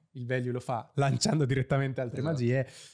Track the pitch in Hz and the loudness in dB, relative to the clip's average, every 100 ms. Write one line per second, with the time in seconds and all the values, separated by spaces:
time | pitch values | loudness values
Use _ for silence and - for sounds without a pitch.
0 | _ 131 123 131 123 120 - 117 - - | _ -12 -2 -2 0 -4 -4 -6 -4 0
1 | 139 123 - 156 131 135 127 139 135 127 | 2 2 0 2 2 2 2 2 0 -2
2 | 120 - 151 147 120 131 127 - - | -4 -2 -2 2 2 2 0 -6 -20